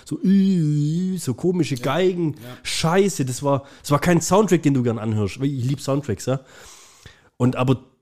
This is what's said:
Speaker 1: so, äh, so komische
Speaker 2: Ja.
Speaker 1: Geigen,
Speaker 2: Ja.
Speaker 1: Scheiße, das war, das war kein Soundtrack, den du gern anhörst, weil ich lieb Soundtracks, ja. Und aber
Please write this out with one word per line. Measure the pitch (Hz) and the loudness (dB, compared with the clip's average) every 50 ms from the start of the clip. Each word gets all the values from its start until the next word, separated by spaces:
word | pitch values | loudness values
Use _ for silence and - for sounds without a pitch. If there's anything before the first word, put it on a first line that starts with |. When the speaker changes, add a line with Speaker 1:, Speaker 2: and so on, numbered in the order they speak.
| - | -12
Speaker 1:
so, | - 147 - - | -10 -8 -2 2
äh, | 185 196 196 190 196 190 175 160 151 151 147 147 147 160 170 185 185 190 | 2 4 4 4 4 2 2 2 0 0 0 0 0 -2 -2 -2 -4 -4
so | 180 - - 120 | -4 -4 -6 -6
komische | - - 175 185 180 160 - 139 | -2 -2 0 0 0 0 -2 -4
Speaker 2:
Ja. | 120 127 | -4 -4
Speaker 1:
Geigen, | 143 135 165 190 185 190 175 170 156 123 | -2 0 0 0 0 0 0 -2 -4 -4
Speaker 2:
Ja. | - 110 123 123 - - | -6 -12 -18 -18 -14 -10
Speaker 1:
Scheiße, | - - - - 160 170 196 202 202 190 - 143 | -8 -4 -2 0 2 2 2 2 2 0 -2 -4
das | 131 123 - 143 | -4 -4 -4 -2
war, | 143 139 131 - - - - - | -2 -2 -2 -2 -8 -16 -14 -4
das | - 147 | -2 0
war | 143 | 0
kein | - 180 175 165 | 2 2 2 2
Soundtrack, | 165 - 180 196 220 190 190 165 - | 2 2 4 2 4 4 2 2 4
den | 151 139 | 2 2
du | 131 123 | 2 2
gern | 120 110 113 | 0 -2 -2
anhörst, | 107 113 110 107 104 95 - 127 | -2 -2 0 0 0 -2 -2 -2
weil | 135 | -4
ich | 143 143 135 117 | -2 -2 -2 -2
lieb | 127 139 131 | -2 -2 -4
Soundtracks, | - - 135 143 143 - 104 - - | -2 -2 -2 -2 -2 -4 -6 -4 -2
ja. | - 131 135 - - - - - - - - - - - _ - - - _ _ _ _ | -2 -4 -4 -4 -10 -20 -20 -20 -20 -20 -20 -20 -20 -20 _ -20 -20 -20 _ _ _ _
Und | - 123 123 127 | 0 0 0 2
aber | - 127 127 131 - - _ _ _ | 2 0 0 0 0 -4 _ _ _